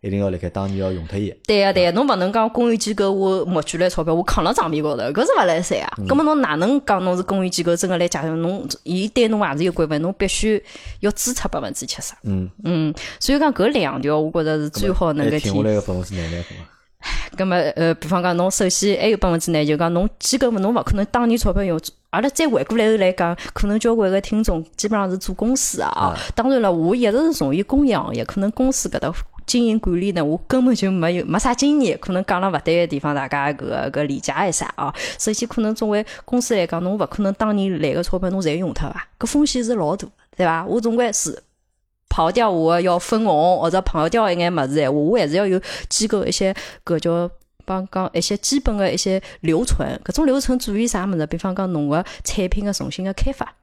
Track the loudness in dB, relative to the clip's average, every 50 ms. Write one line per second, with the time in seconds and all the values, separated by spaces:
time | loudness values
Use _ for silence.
0 | -4 -2 -2 0 0 0 -2 -2 -6 -6 -4 -4 -4 -2 -2 -2 -2 -2 -2 -4
1 | -6 -6 -4 -4 -4 -4 -6 -10 _ 0 2 4 4 4 4 4 4 4 4 2
2 | 2 2 2 2 0 0 2 2 0 0 2 2 2 2 2 0 0 -4 0 0
3 | 2 2 2 2 2 2 2 0 0 0 0 -2 -2 -2 -2 0 0 0 2 0
4 | 0 0 0 0 2 2 2 2 2 2 2 2 0 0 0 0 0 -2 -2 -2
5 | -2 -2 0 0 2 4 4 4 4 4 2 2 0 -2 -2 -4 -4 -6 -8 -6
6 | -2 0 2 2 4 4 2 2 2 2 0 0 2 2 2 2 2 2 0 0
7 | 2 0 0 0 0 -2 -2 0 0 -2 -2 -2 0 0 0 0 0 -2 0 0
8 | 0 0 -2 -2 -4 -2 -2 -2 -2 -2 -2 -4 -6 -8 -10 -10 _ -4 -4 -2
9 | -2 -2 2 2 2 2 2 0 0 0 0 0 0 0 0 0 0 0 0 -2
10 | -2 -2 -2 -2 -2 -2 0 0 0 2 0 0 -2 -6 -20 -18 -16 -16 -14 -2
11 | -2 -2 -2 0 -4 -4 -4 -4 -4 -4 -4 -4 -6 -6 -8 -8 -8 -8 -8 -10
12 | -10 -14 -14 _ _ -4 -2 -2 -2 -4 -8 -8 -4 -2 0 0 0 0 -2 -6
13 | -10 -14 -12 -6 -2 0 2 4 4 2 2 2 2 2 2 2 0 0 -2 -4
14 | -2 0 0 0 0 0 0 -2 0 0 0 -2 -2 -4 -4 -2 -2 0 0 2
15 | 2 0 0 0 0 0 0 0 0 0 0 0 2 2 2 0 0 -2 -4 -4
16 | -4 -6 -6 -6 -6 -6 -6 -8 -8 -10 -12 -18 -18 -20 _ _ _ _ _ _
17 | -8 -4 -4 -4 -4 -4 -4 -4 -2 0 2 2 2 0 0 2 2 2 2 0
18 | -2 -2 0 0 2 2 2 2 2 0 2 2 0 2 2 2 2 2 2 2
19 | 2 2 2 2 2 2 2 0 0 0 2 2 2 2 2 2 0 0 2 0
20 | 0 0 -2 -4 -4 -2 0 2 2 2 2 2 0 2 0 0 0 0 0 0
21 | 0 0 0 0 2 2 2 2 2 2 2 2 0 0 -2 -2 -4 -8 -16 _
22 | _ _ -4 0 0 0 0 2 0 2 2 2 0 0 0 2 4 4 4 4
23 | 4 2 2 2 0 -2 -2 -4 -8 -12 -4 -2 0 0 0 2 2 2 2 4
24 | 2 2 2 0 0 0 0 0 2 2 0 -2 -4 -8 -8 -6 -2 0 0 0
25 | 0 0 -2 -4 -4 -6 -4 -2 0 0 0 0 0 -2 -2 -2 -4 -4 -2 0
26 | 0 0 -2 -2 -8 -6 -4 -2 2 2 2 4 4 2 2 2 2 2 2 2
27 | 2 2 2 4 2 2 2 0 0 0 0 0 0 2 2 2 4 4 2 0
28 | 0 -2 -4 -6 -6 -4 -2 -2 -2 -2 0 0 0 0 0 0 -4 -4 -4 -2
29 | -4 -2 -4 -4 -8 -10 -12 -16 -8 -2 0 2 2 2 2 0 0 0 0 0
30 | 0 0 0 0 0 0 -2 -2 -2 0 2 4 4 4 4 2 2 0 0 2
31 | 0 0 0 -2 -2 -2 -2 0 0 0 0 2 2 4 4 4 2 2 0 -2
32 | -4 -4 -4 -2 0 0 0 0 0 0 -2 -2 0 2 2 2 2 2 -2 -4
33 | -2 -2 -2 -2 -2 -2 -2 -2 -2 -2 -2 -4 -6 -6 -4 -4 -4 -4 -2 -2
34 | -2 -2 -2 -4 -4 -4 -2 0 0 0 0 -2 -4 -6 -6 -6 -6 -6 -6 -6
35 | -10 -10 -8 -6 -4 -4 -2 -2 -4 -4 -2 -2 -2 -2 0 -2 -2 0 0 0
36 | -2 -4 -10 -18 -8 -2 -2 -2 0 2 0 0 0 0 -2 -2 -2 -2 -2 -2
37 | -2 -4 -2 -2 -2 -2 0 0 0 0 0 0 0 0 0 0 0 0 0 0
38 | 0 0 -2 0 0 0 -2 0 0 0 0 0 -2 -4 -4 -4 -4 -6 -6 -10
39 | -14 _ _ _ -6 -2 2 2 2 2 2 -2 0 0 0 0 2 0 0 -2
40 | -4 -12 _ _ _ _ _ 0 2 2 2 0 -2 -2 -2 0 0 0 2 2
41 | 2 2 0 -2 -4 -4 -6 -8 _ _ _ _ _ _ _ _ _ _ _ _
42 | _ _ 0 2 2 2 4 4 2 2 2 4 4 4 4 4 4 2 2 0
43 | 0 0 0 0 2 2 4 4 4 4 4 4 2 2 2 2 0 0 0 0
44 | 0 2 2 2 2 2 2 2 0 0 2 0 0 0 2 2 2 2 2 2
45 | 2 4 4 2 2 2 2 0 2 2 0 0 -2 -4 -12 -10 -8 -4 -4 -2
46 | 0 0 0 0 0 0 -2 0 0 0 -2 -2 -8 -14 -16 -16 _ -2 -2 0
47 | 0 0 0 0 -2 -4 -6 -12 _ _ _ _ -10 -6 -6 -6 -6 -6 -4 -4
48 | -4 -2 -2 -2 -2 -2 -2 -2 -2 0 0 2 2 0 0 2 0 0 0 0
49 | 0 0 0 -2 -2 -6 -18 -6 0 2 2 2 2 2 0 0 0 -2 -4 -8
50 | -8 -6 0 2 2 4 4 2 2 0 0 0 -2 -2 -2 0 0 0 0 -2
51 | -2 -2 -2 -2 -2 -2 -4 -4 -4 -4 -2 -2 -2 -2 -2 -2 0 0 0 0
52 | -2 -4 -10 -10 -8 -6 -2 -2 0 0 0 0 0 -2 -2 -4 -4 -8 -6 -6
53 | -6 -6 -2 0 0 0 0 -2 -6 -8 -8 _